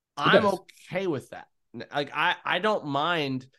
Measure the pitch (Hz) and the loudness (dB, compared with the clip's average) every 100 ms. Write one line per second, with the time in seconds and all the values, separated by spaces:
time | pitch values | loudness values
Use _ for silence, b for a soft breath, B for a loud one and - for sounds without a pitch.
0 | _ - 151 190 104 131 - - - 185 | _ -2 4 6 6 0 -6 -20 -8 -6
1 | 190 135 - 87 - _ _ 117 - 143 | -2 -4 -6 -18 -18 _ _ -14 -8 -6
2 | 147 147 170 - - 170 214 202 143 139 | -4 0 0 0 -2 0 0 0 0 -2
3 | 160 170 139 131 - | 0 0 0 -4 -8